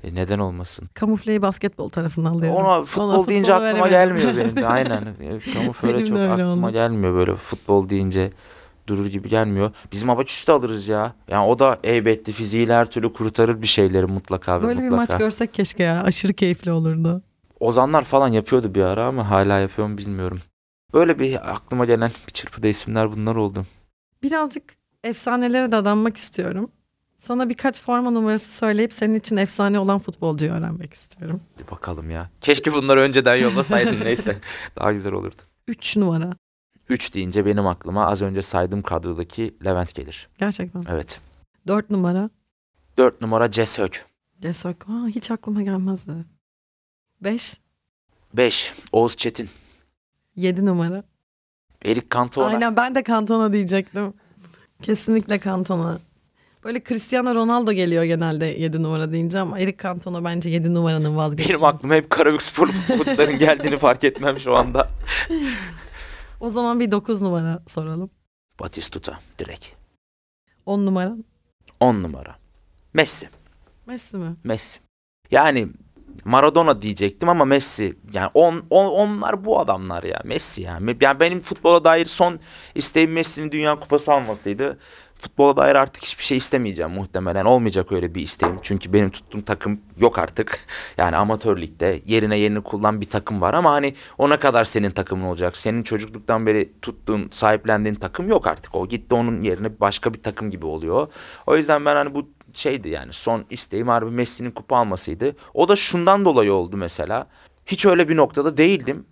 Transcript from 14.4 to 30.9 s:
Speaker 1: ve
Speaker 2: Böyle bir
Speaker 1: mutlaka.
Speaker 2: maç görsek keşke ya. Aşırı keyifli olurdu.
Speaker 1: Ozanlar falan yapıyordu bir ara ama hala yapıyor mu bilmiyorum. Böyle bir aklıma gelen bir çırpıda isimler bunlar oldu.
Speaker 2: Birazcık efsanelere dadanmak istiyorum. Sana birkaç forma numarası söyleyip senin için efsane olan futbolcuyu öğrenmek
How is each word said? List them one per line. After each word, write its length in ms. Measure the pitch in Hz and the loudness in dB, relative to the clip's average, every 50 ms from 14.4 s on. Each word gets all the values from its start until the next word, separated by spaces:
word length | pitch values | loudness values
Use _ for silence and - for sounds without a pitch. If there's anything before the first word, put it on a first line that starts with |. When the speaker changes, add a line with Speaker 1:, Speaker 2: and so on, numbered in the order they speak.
| - - 90 87 | -2 -2 0 0
Speaker 1:
ve 40 | 139 | 0
Speaker 2:
Böyle 120 | 233 240 254 | -2 -2 -2
bir 80 | 254 254 | -2 0
Speaker 1:
mutlaka. 240 | 240 233 240 226 - | 0 0 2 0 0
Speaker 2:
maç 60 | - | 0
görsek 340 | 214 220 214 - 240 226 - | 0 -2 0 -2 -4 -4 -2
keşke 300 | - 196 - - - 175 | -4 -4 -4 -2 -2 0
ya. 200 | 170 165 175 196 | 0 0 0 0
Aşırı 300 | 185 185 - - 190 196 | 0 -2 0 -2 -2 0
keyifli 380 | - 202 180 180 - - 175 | 0 0 0 0 -2 -2 -2
olurdu. 500 | 165 165 160 160 160 160 165 165 175 185 - _ _ _ _ _ _ _ | -2 0 0 0 0 0 0 0 -2 -4 -8 _ _ _ _ _ _ _
Speaker 1:
Ozanlar 440 | 113 113 117 127 127 143 156 151 135 | 0 2 4 4 4 6 4 2 2
falan 240 | - 135 135 139 | 4 2 4 4
yapıyordu 480 | 127 113 110 107 - 135 127 113 104 92 | 4 4 2 2 4 2 2 2 2 2
bir 60 | 98 | 2
ara 240 | 95 92 95 110 117 | 2 2 2 0 -2
ama 240 | 127 135 127 110 101 | -2 -2 -2 0 2
hala 300 | 104 95 98 101 101 98 | 2 4 4 4 2 2
yapıyor 280 | 98 95 - - 107 | 0 -2 -2 -4 -4
mu 100 | 104 104 | -4 -4
bilmiyorum. 420 | 101 98 101 98 95 92 92 92 87 - _ _ _ _ _ _ _ _ _ - | -8 -8 -8 -6 -4 -4 -6 -6 -8 -12 _ _ _ _ _ _ _ _ _ 4
Böyle 260 | 147 175 170 156 139 | 4 4 4 4 2
bir 320 | 135 135 131 - - - | 0 -2 -2 -4 -6 -8
aklıma 340 | 98 - _ _ 127 123 123 | -10 -10 _ _ -2 0 4
gelen 260 | 117 117 110 113 117 117 - - | 4 4 4 4 -2 -2 -6 -20
bir 60 | - - | -12 -12
çırpıda 340 | - - - - - 110 | -12 -12 -12 -10 -2 0
isimler 440 | 107 104 - - 110 110 110 110 107 | 0 0 0 -6 -4 0 0 0 0
bunlar 240 | 107 107 107 110 113 | -2 -4 -2 -2 0
oldu. 300 | 113 107 101 98 104 95 - _ _ _ _ _ _ _ _ _ _ - | 0 -2 -2 -2 -6 -8 -8 _ _ _ _ _ _ _ _ _ _ -4
Speaker 2:
Birazcık 400 | 277 311 320 302 277 - 302 _ - _ _ _ _ _ _ - | -2 -2 -2 -2 -4 -6 -12 _ -18 _ _ _ _ _ _ -10
efsanelere 680 | 226 226 - - 247 240 247 247 247 240 254 254 240 | -8 -8 -6 -2 -2 0 0 0 0 2 0 2 2
dadanmak 460 | 226 214 196 202 208 214 220 233 220 | 0 2 2 2 2 2 2 0 -2
istiyorum. 540 | - - - - - 185 180 180 185 220 - _ _ _ _ _ _ _ _ _ | -4 -12 -8 -6 -6 -6 -4 -4 -6 -8 -8 _ _ _ _ _ _ _ _ _
Sana 320 | _ - - 240 247 254 233 | _ -8 -6 -2 -2 -2 -2
birkaç 320 | 240 - - 269 - - | -4 -2 -2 -4 -4 -4
forma 300 | - - 240 240 247 247 | -4 -2 0 0 0 0
numarası 400 | 233 226 220 214 214 214 - - | 0 0 0 0 0 -2 -4 -8
söyleyip 420 | - - 233 214 208 208 226 233 - | -6 -2 -2 0 2 0 0 -2 -2
senin 220 | - 220 214 220 | -2 0 0 0
için 220 | 220 - - 220 | 0 -2 -2 0
efsane 420 | 196 196 190 - - 202 202 202 208 | 0 0 -2 0 -2 0 2 2 0
olan 200 | 190 196 196 196 | 2 0 0 0
futbolcuyu 520 | - - 165 _ 175 165 156 147 151 156 | -2 -6 -10 _ -4 -4 -2 -2 -2 -2
öğrenmek 420 | 170 165 165 170 160 175 165 143 | -2 -4 -4 -6 -6 -8 -12 -16